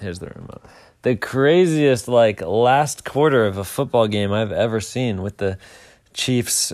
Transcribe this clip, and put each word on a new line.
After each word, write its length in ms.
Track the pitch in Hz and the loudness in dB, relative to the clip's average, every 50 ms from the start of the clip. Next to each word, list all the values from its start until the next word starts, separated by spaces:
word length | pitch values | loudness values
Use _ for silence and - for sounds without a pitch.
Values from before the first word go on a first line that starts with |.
Here's 180 | 98 95 - 92 | -12 -12 -10 -10
the 120 | - - - | -12 -14 -16
remote. 300 | - - - - - - - - - - _ _ _ | -16 -18 -18 -18 -20 -20 -20 -20 -20 -20 _ _ _
The 120 | - 123 123 | -2 -2 -2
craziest, 920 | 101 - - - 131 135 143 165 180 185 170 156 151 147 143 127 113 - - | -2 -4 -4 0 2 4 4 4 4 4 4 2 2 4 2 2 2 0 2
like, 320 | 123 120 117 110 101 - | 4 4 4 4 2 -2
last 640 | 87 80 95 113 120 123 131 143 147 139 - - - | -4 -2 0 2 2 4 4 2 2 -2 -4 -10 -12
quarter 420 | - - 135 151 160 135 123 110 | -6 0 2 2 4 4 4 2
of 100 | 101 95 | 2 0
a 60 | 98 | -4
football 460 | 95 - - - 143 131 - 120 113 107 | -8 -6 -4 -6 -4 0 2 2 2 2
game 240 | 104 104 101 98 | 0 -2 -2 0
I've 180 | 101 107 110 101 | 0 -2 -2 -2
ever 300 | 87 85 107 117 110 110 | -2 -2 -2 0 -2 -4
seen 420 | 98 - - 120 127 120 101 92 | -4 -6 -6 -4 -4 -2 -4 -4
with 140 | 92 101 - | -6 -8 -6
the 220 | - 101 95 95 - - - - - - - _ _ _ _ | -4 -4 -4 -4 -6 -10 -20 -20 -20 -20 -20 _ _ _ _
Chiefs 600 | - - - - 127 120 117 117 - - - - | -10 -6 -2 0 0 0 0 -2 -2 -4 -4 -4